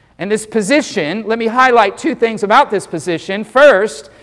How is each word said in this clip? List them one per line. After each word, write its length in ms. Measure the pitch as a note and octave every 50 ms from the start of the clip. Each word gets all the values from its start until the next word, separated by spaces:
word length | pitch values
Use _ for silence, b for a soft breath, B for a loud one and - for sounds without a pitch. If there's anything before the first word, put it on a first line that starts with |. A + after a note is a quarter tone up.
| _ _ _ -
And 120 | E3+ G3+
this 140 | G#3+ G#3 -
position, 840 | - - A3 G3 G3 C#4+ D4+ - - - G3+ D3+ D3 F#3 A3+ G#3+
let 120 | G#3 A3+ A#3
me 80 | A3+
highlight 500 | A3 A3+ B3+ C4 C4 A#3+ A#3 G3+ G3 -
two 180 | - - E4 A#3+
things 280 | - A#3 A3+ A3 -
about 280 | G#3 G3 A3 C4+ C#4 -
this 160 | G#3 F3+ -
position. 560 | - F#3 D#3 - F3+ E3 D3 - - G3 G#3
First, 680 | G#3 - - C4 D4 C#4+ G#3+ F#3+ G#3+ G#3+ - - - - b b